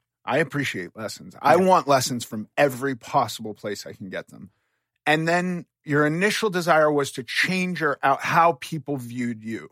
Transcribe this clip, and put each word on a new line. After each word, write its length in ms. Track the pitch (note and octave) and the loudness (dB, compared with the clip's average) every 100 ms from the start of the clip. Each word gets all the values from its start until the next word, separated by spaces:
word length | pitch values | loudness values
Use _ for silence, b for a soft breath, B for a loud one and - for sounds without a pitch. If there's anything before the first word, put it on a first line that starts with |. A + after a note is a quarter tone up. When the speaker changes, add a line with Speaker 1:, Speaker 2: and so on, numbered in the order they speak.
| _ _ - | _ _ -2
Speaker 1:
I 140 | C3+ | -2
appreciate 540 | D#3+ C#3+ C3 F#2+ F2 | 0 -2 -4 -6 -10
lessons. 420 | G#2+ G#2 - - - | -10 -12 -12 -16 -2
I 100 | C#3 E3+ | 4 6
Speaker 2:
Yeah. 60 | |
Speaker 1:
want 240 | F#3 F3 C3+ | 6 4 6
lessons 380 | C3+ B2+ B2 - | 2 2 -6 -8
from 240 | A2 G#2 - | -10 -6 2
every 380 | C#3+ B2 C3+ B2+ | 2 2 -6 -6
possible 580 | - - A#2 - A2 | -2 0 0 -4 -12
place 320 | G#2 G#2+ G2+ - | -10 -8 -8 -12
I 80 | |
can 160 | - G2 | -14 -12
get 180 | F#2 - | -12 -12
them. 220 | - - _ _ _ _ _ - | -18 -20 _ _ _ _ _ 0
And 200 | D#3 E3 | 2 2
then 380 | F3 F3+ F3 - _ | 0 0 -6 -10 _
your 220 | D#3 D3 D3+ | -2 0 2
initial 460 | E3 G3+ - A3 | 2 0 0 -2
desire 400 | F3+ E3+ D#3 D3+ | 0 2 4 4
was 200 | D3 C3+ | 2 -2
to 100 | - | -6
change 580 | A#2+ - - F#3 F#3 E3 | -6 -2 0 0 -2 -2
your, 160 | D3+ C3 | -2 0
out, 180 | C#3 C3+ | 0 0
how 380 | - D#3+ E3 - | 2 4 4 2
people 380 | - D#3+ D3 C#3+ | -4 -8 -6 -6
viewed 460 | A#2+ B2 A#2+ A2+ | -6 -6 -4 -6
you. 260 | A2 G#2 D2+ | -8 -10 -10